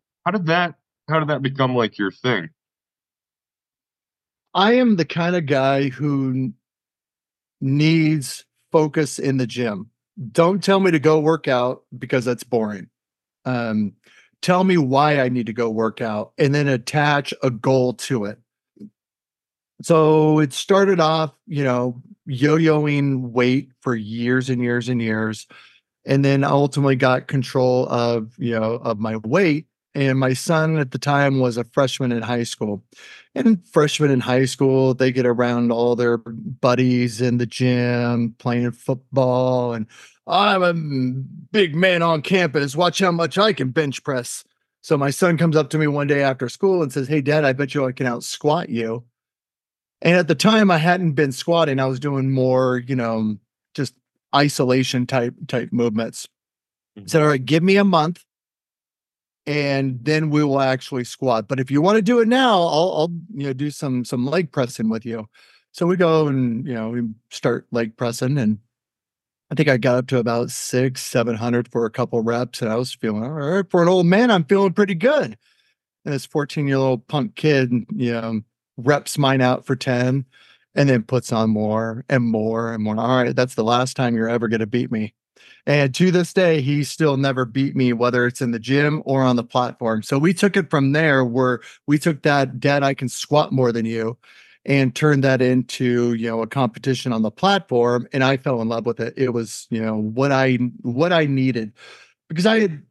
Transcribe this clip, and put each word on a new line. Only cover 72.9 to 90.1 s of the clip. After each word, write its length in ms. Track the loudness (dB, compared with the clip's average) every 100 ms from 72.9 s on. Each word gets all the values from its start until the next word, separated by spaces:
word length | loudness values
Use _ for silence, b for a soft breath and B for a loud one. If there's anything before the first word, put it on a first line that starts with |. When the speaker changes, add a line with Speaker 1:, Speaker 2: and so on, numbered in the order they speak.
Speaker 2:
feeling, 320 | -6 -4 -4
"All 60 | -6
right, 360 | -6 -2 -2 0
for 140 | 2
an 40 | 4
old 200 | 4 6
man, 240 | 6 6
I'm 140 | 4 4
feeling 280 | 2 2
pretty 220 | 2 0 2
good." 420 | 2 2 -2 -8 _ _ _ _ _ _ -8
And 80 | -6
this 100 | -4
fourteen-year-old 800 | -4 -4 -4 0 2 2 0 -2
punk 280 | -4 -4 0
kid, 360 | 2 2 2 0 -2 -4
you 180 | -4
know, 280 | -4 -4 -6 -8 _ _ -6
reps 400 | 0 0 -2 0
mine 240 | 2 4
out 240 | 2 0 -2
for 100 | -4
ten 500 | -2 0 0 -2 -4 b b b _
and 160 | 0 2
then 140 | 2
puts 280 | 0 -4 -2
on 180 | 0 0
more 540 | 0 0 -2 -4 -8 -2
and 140 | 0
more 500 | 0 0 -2 -2 -4
and 100 | -4
more. 140 | -4 -2
"All 260 | 0 2
right, 120 | 0 0
that's 200 | -2 -2
the 80 |
last 320 | 0 0 0 -2
time 200 | -2 -2
you're 140 | -2
ever 180 | -2 -2
gonna 180 | -2 -2
beat 260 | -2 -2
me." 220 | -4 -6 -10 _ b b b -2
And 260 | 0 2 2
to 140 | 2
this 240 | 2 0
day, 280 | 2 2 2
he 220 | 0 -2
still 340 | -2 0 0 2
never 280 | 0 -2 -2
beat 300 | -2 -2 0
me, 180 | 0
whether 320 | 2 0 2 0
it's 160 | -2
in 100 | -4
the 60 | -4
gym 460 | -2 0 0 -2 -2
or 160 | 0
on 140 | 2 0
the 80 |
platform. 580 | 0 -2 -2 -2 -4 -4
So 160 | -2